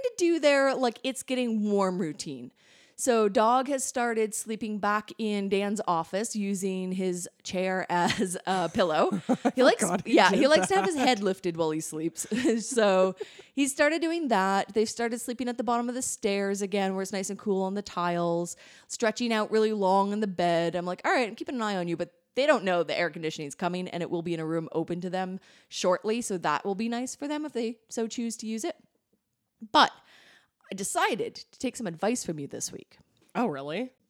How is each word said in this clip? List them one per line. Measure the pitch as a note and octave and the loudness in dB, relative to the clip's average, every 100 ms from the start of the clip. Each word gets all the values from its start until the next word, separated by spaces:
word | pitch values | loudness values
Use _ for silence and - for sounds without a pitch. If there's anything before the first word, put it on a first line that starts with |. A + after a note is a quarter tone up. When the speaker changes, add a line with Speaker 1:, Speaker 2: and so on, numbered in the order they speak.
Speaker 1:
to | B4+ A4+ | -4 0
do | E4+ E4 | 2 4
their, | D4 C#4 C4+ C4 | 4 6 4 2
like, | B3 A3+ | 0 0
it's | C4 B3+ | -6 -6
getting | - B3+ A#3+ A3 G#3 | -4 -2 0 0 2
warm | G3 F#3+ F3+ | 2 2 0
routine. | D#3+ D3 D#3+ C3 B2 _ _ - _ - | -4 -6 -10 -10 -14 _ _ -20 _ -4
So | C4 A3+ G#3 | 2 4 4
Dog | A3 A3 B3+ C4 | 4 4 4 2
has | C4+ | -2
started | - B3+ A#3+ A3 G#3+ - | -2 -2 0 0 -2 -2
sleeping | G#3+ G#3+ G#3+ G#3+ | -6 -6 -6 -2
back | G3+ G#3 - - | 0 0 -2 -6
in | G#3+ G#3 G3 | -2 0 0
Dan's | G3 G3+ G#3 - | 0 0 -2 0
office | E3 D#3+ F#3+ A3+ G#3+ | 0 0 -4 -4 -2
using | G3 G3 G3 F#3 F#3 | -2 -2 -2 -2 -4
his | F#3 F#3 F3+ F3+ _ | -2 -2 -2 -8 _
chair | - F#3 F#3 F#3 - | -8 -2 -2 -2 0
<laughs> | |
as | F3 F3+ - F#3+ F3+ - | 2 2 2 -2 -4 -2
a | F#3+ E3 | -2 0
pillow. | - F3 D#3 F4+ F#3 - | 0 2 4 2 0 -2
Speaker 2:
<laughs> | B3+ - - | 0 0 4
Speaker 1:
He | |
likes, | C4+ A#4 | 4 4
Speaker 2:
forgot | F3 F3 - | 2 -2 4
he | A3+ | 6
Speaker 1:
yeah, | F#3 | 8
Speaker 2:
did | G3 | 6
Speaker 1:
he | C#4+ | 6
likes | D#4+ F4+ | 4 4
to | G4 | 2
have | G4 | 2
his | D4 | 2
Speaker 2:
that. | B3+ | 2
Speaker 1:
head | A3 | 2
lifted | G3 F#3 F3+ E3 | 0 -2 -2 0
while | D#3+ | 0
he | D#3 | -2
sleeps. | - D#3 E3 - - | -4 -4 -4 -4 -6
<laughs> | A3+ D4 A3+ | 0 2 2
So | - A#3 G#3 F#3 F#3+ F#3 - - - | 0 2 4 6 4 0 -10 -16 -8
he | - C#4 | -2 0
started | - D4 E4 | 2 2 2
doing | E4 E4+ C#4+ | 0 0 0
that. | G3+ F#3+ G3 - | 2 2 2 0
They've | G#3+ A3 | 0 0
started | - A#3 A#3 | 0 -4 -4
sleeping | - A#3+ B3 | -6 -6 -4
at | A#3+ | -4
the | |
bottom | A3+ A#3 A#3+ | -2 0 -2
of | B3 | -4
the | |
stairs | - - G#3 G3+ G3 G3+ | -6 -2 0 0 0 -2
again, | G3 G3+ F#3+ | -2 -2 -2
where | F#3+ | -2
it's | F#3+ | -4
nice | G3 G3 | -6 -6
and | G3+ | -6
cool | G#3+ F#3+ | -2 0
on | F#3+ | -2
the | G3+ | -4
tiles, | G3+ F3+ F3 E3+ E3+ E3+ F3 - - - - | -6 -4 -2 0 0 0 -2 -8 -20 -20 -14
stretching | - A3 A3 A#3+ | -2 -2 0 0
out | A3 G#3+ | 0 2
really | A3 A3 | 2 2
long | G#3+ F#3 G3 G3+ | 2 4 4 2
in | G#3 | 0
the | G#3+ | -2
bed. | F3 F3 E3+ E3+ F3 | 0 2 2 2 -2
I'm | F3+ | -4
like, | F#3 | -4
"All | D4+ | 0
right, | E4 A3 | 0 0
I'm | A3+ | -4
keeping | E4 B3+ | -8 -4
an | |
eye | G#3+ F#3+ | -2 -2
on | E3+ | -2
you," | E3 | -2
but | E3+ _ _ A#3+ | -6 _ _ 2
they | D4 | 4
don't | B3 | 4
know | F#3 F3 | 4 2
the | D3+ - | 2 0
air | E3+ | 0
conditioning | E3+ D#3+ D#3+ C#3+ | -2 -6 -6 -10
is | - | -4
coming | F3 F3+ F#3 | -2 -2 -4
and | F3 | -6
it | D#3+ | -4
will | E3+ | -4
be | E3+ E3 | -2 -4
in | |
a | D#3 | -2
room | E3 D#3+ | -4 -2
open | D#3+ D#3+ F3 | -4 -4 -4
to | F3+ | -4
them | F#3 F#3 F#3 - - _ | -4 -4 -8 -14 -20 _
shortly. | - F3+ F3+ C#3+ A#3+ | -2 2 2 0 -2
So | - F#3 | -4 -2
that | D#3+ D3 G3+ | 0 0 -2
will | F#3+ | -4
be | A#3 | -4
nice | A#3+ B3+ - | -4 -6 -8
for | C#4+ | -6
them | D4+ D4+ | -6 -6
if | |
they | A3+ A3+ A#3+ - | -4 -4 -6 -10
so | A#3+ A3+ | -6 -6
choose | - A#3 - | -4 -6 -6
to | A3 | -6
use | A3 | -6
it. | E4 - _ _ _ _ _ _ _ - A3 | -6 -8 _ _ _ _ _ _ _ -20 2
But | D4+ A3+ - _ - - - _ _ - | 4 4 2 _ -20 -20 -20 _ _ -14
I | G3 | -8
decided | G3 - G4 G#3 C3 - | -4 0 0 0 -4 -8
to | - - | -18 -8
take | B3+ - | -8 -6
some | G3+ | -8
advice | D#3+ G#3 B3 | -4 -2 -2
from | - D3+ | -4 -8
you | C#3 | -8
this | A#2 - | -8 -8
week. | - - _ _ _ _ - | -10 -18 _ _ _ _ -4
Speaker 2:
Oh, | A#3 | -2
really? | C3+ C#3+ F3 C4 _ | -4 -6 -6 -8 _